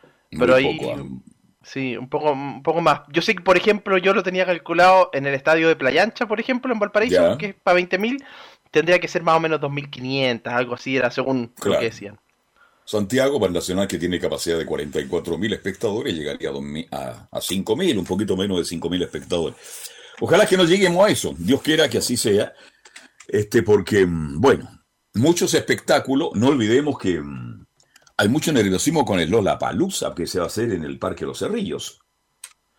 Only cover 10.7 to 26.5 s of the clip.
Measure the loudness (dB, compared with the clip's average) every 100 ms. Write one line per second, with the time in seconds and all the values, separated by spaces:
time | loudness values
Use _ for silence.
10.7 | -6 -4 0 0 0 -2 -2 -4 -6 -2
11.7 | 0 0 -6 -16 -18 _ _ _ _ _
12.7 | _ -6 -4 -2 0 2 2 0 0 -2
13.7 | -2 -2 -2 -2 -2 -2 -4 -2 -2 -2
14.7 | -6 -4 -6 -4 -4 -4 -4 -4 -4 -6
15.7 | -6 -4 -4 -6 -6 -6 -6 -8 -8 -8
16.7 | -10 -10 -10 -10 -14 -12 -10 -6 -6 -2
17.7 | 0 0 -2 -2 -4 -2 -2 -2 -2 -4
18.7 | -6 -4 -4 -4 -8 -6 -4 -4 -8 -18
19.7 | -18 -18 -18 -20 -8 2 4 4 4 4
20.7 | 4 4 4 4 2 -4 -6 0 0 2
21.7 | 2 2 0 -2 -2 2 2 0 -6 -20
22.7 | _ -20 -20 -20 _ -4 -2 2 2 4
23.7 | 2 4 2 4 2 -6 0 2 2 0
24.7 | -20 _ _ _ 0 2 2 2 0 0
25.7 | -4 2 0 2 0 0 2 2